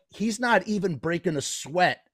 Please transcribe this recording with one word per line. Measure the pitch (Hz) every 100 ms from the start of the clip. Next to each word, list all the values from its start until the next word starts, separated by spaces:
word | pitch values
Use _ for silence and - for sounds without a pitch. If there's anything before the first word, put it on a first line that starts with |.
| _
he's | - 214 214
not | 247 226 226
even | 208 185 143
breaking | 165 170 180 151
a |
sweat | - - - 170 175 123 _